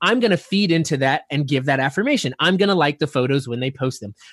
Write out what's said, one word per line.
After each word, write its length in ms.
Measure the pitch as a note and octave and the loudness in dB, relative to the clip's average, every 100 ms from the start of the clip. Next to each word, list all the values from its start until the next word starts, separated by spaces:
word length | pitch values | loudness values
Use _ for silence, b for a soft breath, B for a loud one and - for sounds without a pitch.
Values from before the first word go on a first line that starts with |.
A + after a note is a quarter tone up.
I'm 180 | F#3 B3 | 0 2
gonna 160 | A#3 F3+ | 2 0
feed 360 | - G3 G3+ | 0 -2 2
into 260 | E3 D#3 C#3+ | 2 0 0
that 280 | C3+ D3 - | 0 0 -2
and 180 | C#3+ C3+ | -4 0
give 180 | C3+ C3+ | -2 0
that 140 | C3+ | 0
affirmation. 540 | C3+ F#3 B3 C#4 C#3+ - | 0 -2 0 0 -2 0
I'm 180 | F3 F#3 | 0 2
gonna 160 | G3+ | 2
like 240 | F#3 D3 D3 | 2 0 0
the 80 | D#3 | -2
photos 420 | C3+ B2+ C#3 A#2+ | 0 0 0 -2
when 120 | A#2+ | -6
they 100 | C3 | -6
post 320 | C3+ C3 - | -4 -6 -6
them. 140 | G#2 - B | -14 -16 B